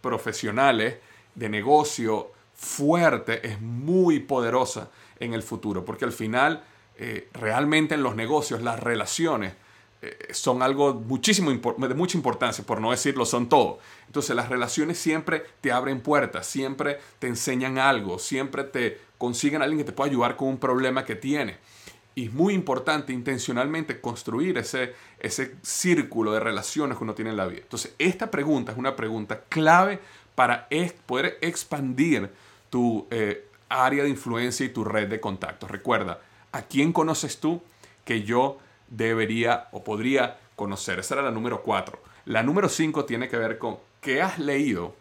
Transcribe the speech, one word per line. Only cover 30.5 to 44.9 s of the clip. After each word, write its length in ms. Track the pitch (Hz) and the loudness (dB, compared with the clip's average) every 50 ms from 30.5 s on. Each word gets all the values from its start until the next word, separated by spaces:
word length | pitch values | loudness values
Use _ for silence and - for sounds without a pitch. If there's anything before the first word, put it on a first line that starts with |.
| 120 120 - - | 4 0 0 -2
es-, 220 | 147 160 175 175 - | 0 0 0 -2 -4
poder 460 | - _ - 123 127 139 - - - | -12 _ -4 -2 0 0 0 -2 -2
expandir 920 | - 170 165 - - - - 147 139 131 127 127 151 170 151 113 98 98 - - - - - - _ _ | -4 -4 -4 -4 -8 -6 -4 -4 -2 -2 2 2 4 4 4 2 0 -4 -10 -16 -20 -20 -20 -20 _ _
tu, 360 | - 123 123 120 113 107 - - | 0 2 4 4 2 0 -2 -4
eh, 380 | 117 117 107 104 101 - - - - - _ _ | -2 0 0 0 -2 -4 -8 -20 -20 -20 _ _
área 360 | 117 131 127 131 135 143 143 | 2 4 4 4 4 4 2
de 60 | 147 | 2
influencia 540 | 139 - - 120 117 117 120 123 123 - 135 | 0 -2 -4 -4 -2 -2 -2 -2 -2 -2 -4
y 40 | 123 | -4
tu 160 | 120 117 107 | -2 -4 -4
red 240 | 104 98 110 104 98 | 0 0 0 0 0
de 100 | 110 110 | -4 -4
contactos. 520 | - 110 95 95 - 92 92 - - 92 | -4 -6 -6 -6 -8 -10 -10 -12 -12 -12
Recuerda, 500 | 101 98 - 131 120 110 104 90 80 - - _ _ _ - _ - | -12 -8 0 2 2 2 2 0 -6 -10 -12 _ _ _ -20 _ -10
¿a 100 | 135 110 | -8 -8
quién 300 | - - 135 143 165 170 | -2 2 2 2 4 4
conoces 480 | 170 160 160 160 151 - 143 - - | 2 2 2 0 -2 -4 -6 -8 -4
tú 220 | - 156 170 175 - - _ _ - - - _ _ | -2 -2 -2 -2 -6 -16 _ _ -20 -20 -20 _ _
que 180 | - 117 113 104 | -2 -2 -2 0
yo 360 | 101 117 120 131 139 139 - - - _ _ _ _ | 2 2 2 2 2 0 -6 -18 -20 _ _ _ _
debería 800 | 123 110 117 113 113 113 110 107 110 117 113 117 117 - - - - | -6 -2 0 0 2 2 0 0 2 0 2 2 2 0 -2 -10 -16
o 100 | 104 98 | -12 -6
podría 560 | - 107 104 110 127 135 135 123 113 - - - _ _ | -6 -4 -2 0 2 2 2 2 2 -2 -10 -20 _ _
conocer? 460 | - 107 101 98 98 - - 92 90 | -8 -6 -6 -6 -6 -4 -4 -4 -4
Esa 140 | 95 - 135 | -2 -4 -2
era 80 | 131 139 | -2 0
la 80 | 131 113 | -2 -2
número 300 | 110 113 123 113 104 - | -2 -2 -2 -4 -4 -2
cuatro. 380 | - 107 98 - - - - - - - - - | 0 0 0 0 -4 -12 -16 -20 -20 -20 -20 -8
La 180 | - 113 110 117 | 0 0 2 2
número 240 | 131 151 196 202 175 | 2 2 2 2 0
cinco 380 | - - 160 156 151 151 131 | 0 0 0 0 0 -2 -2
tiene 220 | - 120 113 127 127 | -2 -2 -4 -4 -4
que 100 | - 117 | -4 -4
ver 200 | 113 110 113 - | -2 -2 -4 -4
con 200 | - 117 101 - - _ _ _ | -6 -8 -8 -8 -14 _ _ _
qué 220 | - 139 131 139 175 | -4 -2 0 0 0
has 160 | 190 180 170 | 0 -2 -4
leído 560 | 151 143 139 139 151 143 107 87 87 85 | -4 -2 0 0 2 0 0 0 -2 -6